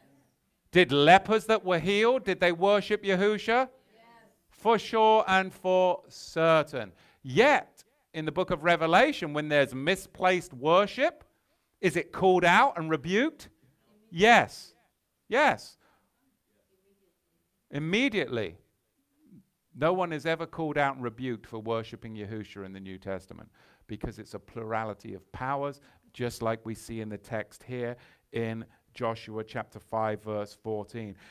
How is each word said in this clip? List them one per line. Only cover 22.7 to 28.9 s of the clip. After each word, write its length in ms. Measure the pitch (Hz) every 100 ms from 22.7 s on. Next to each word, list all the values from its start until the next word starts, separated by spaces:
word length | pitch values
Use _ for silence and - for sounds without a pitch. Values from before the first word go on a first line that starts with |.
the 80 | 95
New 180 | 95 92
Testament 500 | 98 95 - 82 - _ _ _ -
because 320 | 107 120 110
it's 160 | 101
a 40 | 101
plurality 760 | - 117 110 110 110 101 110
of 160 | 95 _
powers, 480 | - 131 139 143 139 _ _ _
just 300 | - 120 -
like 240 | 113 113 110
we 80 |
see 260 | 110 - 113
in 80 | 107
the 80 | 101
text 460 | - 110 - -
here 340 | - 123 120 123 - _ _
in 320 | 117 113 113 113 _ _